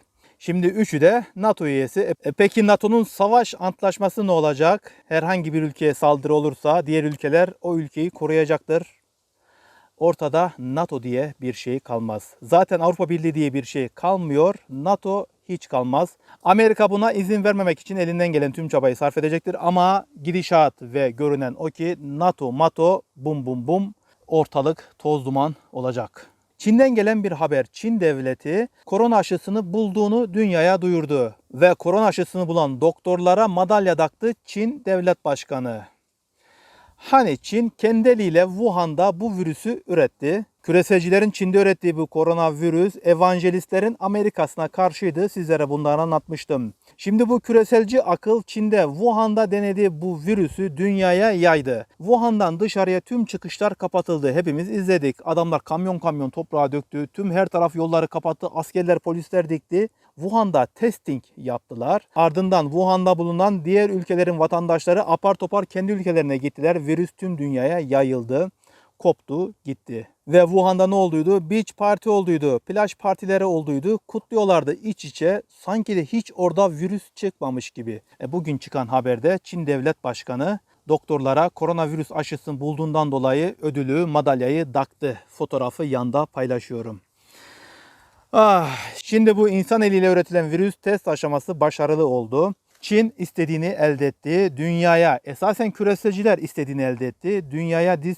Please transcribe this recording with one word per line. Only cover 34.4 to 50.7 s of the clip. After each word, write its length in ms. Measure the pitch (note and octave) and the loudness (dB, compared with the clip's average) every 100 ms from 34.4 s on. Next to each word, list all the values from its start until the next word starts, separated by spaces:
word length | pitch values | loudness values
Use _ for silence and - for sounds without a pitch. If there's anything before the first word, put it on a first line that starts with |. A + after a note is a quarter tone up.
| - | -8
Çin 380 | G3+ A3 C#4+ A#3+ | -6 -6 -4 -4
devlet 400 | F#3 F3+ F3 D#3 | 0 0 0 -2
başkanı. 600 | C#3 - C#3 B2+ A2 F#2+ _ _ _ _ _ _ _ _ _ _ _ | -4 -4 -8 -6 -10 -14 _ _ _ _ _ _ _ _ _ _ _
Hani 420 | - C4+ A3+ C3+ | 2 4 4 0
Çin 320 | - G#3 A#3 | -4 -2 -2
kendi 400 | - G#3+ A3+ A#3 | 0 0 2 4
eliyle 340 | A#3+ G3 D#3+ | 4 4 2
Wuhan'da 760 | F#3 F#3 A#3 F3+ E3+ D3+ F#3+ F3 | 2 2 0 0 0 0 0 0
bu 180 | A3+ F#3+ | -4 -4
virüsü 460 | E3+ D3+ A3 A#3+ - | -4 -4 -6 -6 -2
üretti? 580 | - C3 - C#3+ F#3+ G#3+ _ - | 2 2 0 -2 -2 -4 _ 0
Küreselcilerin 640 | E3+ E3+ F#3+ E3+ G3 G#3+ | 2 4 2 4 2 2
Çin'de 300 | - F#3+ F#3+ | 0 2 4
ürettiği 360 | G3 F#3 F3 D#3+ | 4 2 0 -2
bu 100 | D#3 | -2
koronavirüs 880 | D#3+ D#3+ E3+ E3 D3 E3+ D#3+ F#3+ - | 0 0 2 0 0 0 2 0 0
evangelistlerin 920 | F3 E3 F3+ F3+ F3+ F3+ - F#3+ G#3 A#3 | 2 4 4 2 0 -2 -2 -2 -2 -2
Amerika'sına 680 | F#3+ G#3 G#3 G3 D#3 - D#3 | -4 -2 -2 -2 -4 -4 -6
karşıydı. 640 | - F#3 D#3 F#3+ D#3 G3+ | 0 -2 0 -4 -2 -4
Sizlere 400 | - D#3+ D#3+ C#3+ | -4 -2 0 0
bunları 320 | D3 D3 D3 | -2 0 0
anlatmıştım. 720 | E3 D#3 - D#3 - C#3+ A#2 - _ _ | 0 -2 -4 -10 -6 -6 -6 -10 _ _
Şimdi 320 | - G#3+ A#3 | -2 2 2
bu 100 | B3 | 0
küreselci 640 | - A3+ G#3+ A#3 G#3+ B3+ | 2 2 4 4 2 0
akıl 400 | B3+ F3 - A3+ | 0 -2 0 -2
Çin'de 400 | - A3 G#3+ G#3 | -2 -6 0 2
Wuhan'da 680 | D#3 C#3+ A#3 A3 A3 G#3+ A3 | 2 0 0 2 2 0 0
denediği 500 | G3+ G3+ F#3+ G3 D#3 | 0 -2 0 0 0
bu 180 | F3+ E3 D#3 | -6 -6 -2
virüsü 520 | G#3+ E3 - F#3+ | 0 0 -2 -6